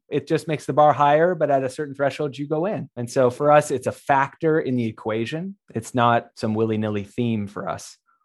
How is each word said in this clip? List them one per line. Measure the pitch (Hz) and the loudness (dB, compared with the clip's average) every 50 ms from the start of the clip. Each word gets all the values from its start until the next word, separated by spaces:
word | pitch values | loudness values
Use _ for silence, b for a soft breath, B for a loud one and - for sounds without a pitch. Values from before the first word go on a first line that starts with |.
| _ _ | _ _
it | - 143 - - | -6 -6 -2 -2
just | 160 - - 165 | -2 -4 -2 -4
makes | 151 127 - | -6 -6 -4
the | - | -2
bar | 135 147 151 151 131 | 2 4 4 4 4
higher, | 127 147 143 147 156 165 180 180 | 4 4 4 4 4 4 2 2
but | 160 156 143 | 0 0 0
at | 139 135 135 | 2 0 0
a | 127 | -2
certain | - - 151 139 131 | -6 -8 -10 -10 -6
threshold, | 135 143 135 - - 151 135 120 139 | -4 -2 -2 -2 -4 -6 -6 -6 -8
you | 147 135 | -8 -6
go | 151 156 170 214 | -4 -4 -2 -4
in. | 202 165 151 - _ | -4 -6 -8 -10 _
And | 123 120 120 | -8 -8 -2
so | - 139 127 123 | 2 2 2 2
for | 123 - 147 147 | 2 2 4 6
us, | 147 151 147 - | 6 6 6 4
it's | 143 120 - 113 | -2 -4 -4 -4
a | |
factor | - - - - 139 135 139 135 - _ 165 160 156 165 | -6 -4 -2 0 2 2 2 0 -4 _ 0 0 2 2
in | - 135 127 123 | 0 0 -2 -2
the | 117 | -2
equation. | 110 - - - 110 110 113 117 113 156 160 185 196 196 - _ _ - | -2 -4 -6 -6 -4 -2 -2 -4 -4 -6 -8 -8 -10 -12 -16 _ _ -8
It's | 113 - - - | -8 -8 -4 0
not | 123 120 120 117 117 - - _ | 2 4 4 4 2 0 -4 _
some | - - 110 107 | -6 -4 -2 0
willy-nilly | 107 113 110 110 107 110 107 104 104 98 | 0 0 0 0 -2 -2 -2 -2 -4 -6
theme | - - - 120 117 113 107 104 98 | -6 -6 -4 -2 -2 -2 -4 -4 -8
for | - 101 98 92 | -8 -8 -8 -8
us. | - 104 - - - _ _ _ _ _ _ | -8 -8 -10 -16 -20 _ _ _ _ _ _